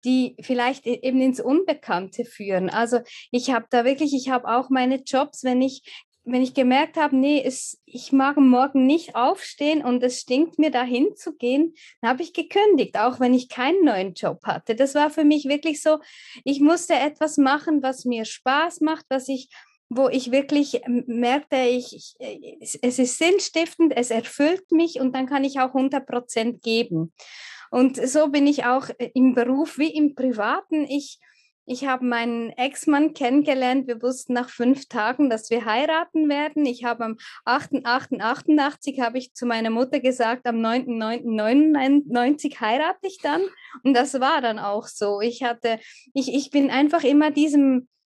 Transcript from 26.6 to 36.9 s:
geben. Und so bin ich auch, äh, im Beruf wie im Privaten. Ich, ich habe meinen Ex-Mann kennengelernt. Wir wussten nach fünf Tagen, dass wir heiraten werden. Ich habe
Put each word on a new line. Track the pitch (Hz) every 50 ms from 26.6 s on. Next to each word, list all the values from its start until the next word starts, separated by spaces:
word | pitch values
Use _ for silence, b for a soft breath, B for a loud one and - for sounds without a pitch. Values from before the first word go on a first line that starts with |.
| _
geben. | 233 226 226 233 233 175 160 165 165 _ B B B B B B B B B B B
Und | - 247 254 269 269 240 - 262
so | 254 302 302 302
bin | 269 294 285
ich | 285 285 285 233
auch, | 247 247 262 262 - 226 _
äh, | 247 233 _
im | 269 254 262 240
Beruf | 247 233 233 262 269 320 311 - -
wie | 294 320 -
im | 311 302 294 294
Privaten. | - 254 262 247 214 202 220 269 359 381 _ 320 311 294
Ich, | - 262 285 285 - - b b b b b b b b _ _
ich | - 254 247 269
habe | 277 262 254 254
meinen | 247 240 233 233 240 233 233 233 226
Ex-Mann | - - 247 277 277 - - - 294 285 302 311 302
kennengelernt. | - 277 240 254 294 285 294 277 262 254 247 254 269 262 262
Wir | 240 226
wussten | 233 247 262 254 - _ 247
nach | 240 254 247
fünf | - - 240 247 269 269 -
Tagen, | _ - 240 214 220 262 262 302 269
dass | 226 220 220 -
wir | 233 240 226
heiraten | 226 214 233 277 311 320 320 349 349 _ 320 311 294
werden. | 285 285 294 311 302 302 294
Ich | 269 247 240 226
habe | 240